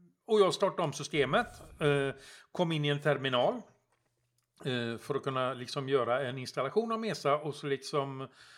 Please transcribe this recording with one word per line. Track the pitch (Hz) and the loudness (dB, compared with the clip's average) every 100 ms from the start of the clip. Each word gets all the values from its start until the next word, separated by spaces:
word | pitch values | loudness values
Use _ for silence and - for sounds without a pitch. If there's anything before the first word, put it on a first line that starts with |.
| - _ - | -20 _ 2
och | 220 | 4
jag | 185 | 6
startade | 165 190 - | 4 0 0
om | 160 | -2
systemet, | 131 139 156 127 196 233 - - - | -4 -4 0 2 2 0 -6 -18 -2
eh, | 151 143 139 - - - - | 2 2 0 -4 -14 -20 -8
kom | - 175 | -2 0
in | 156 | 0
i | 147 | 0
en | 143 | 0
terminal, | 151 131 135 127 147 247 - _ _ _ _ _ _ _ _ - | 0 0 2 2 2 0 -6 _ _ _ _ _ _ _ _ -10
eh, | 131 123 117 113 | -4 -2 -4 -6
för | - | -4
att | 135 | -4
kunna | 139 131 127 | -2 -2 -2
liksom | 127 120 143 135 | -4 -8 -6 0
göra | 139 113 127 131 | 2 4 0 0
en | 131 | -6
installation | 127 - 131 208 226 | -6 -4 -2 0 0
av | 226 | -2
Mesa | 220 147 147 147 | -4 -2 0 0
och | 151 | 0
så | 139 147 | -6 -4
liksom, | 135 - 147 139 135 131 - - | -4 -2 -2 -2 -6 -12 -16 -20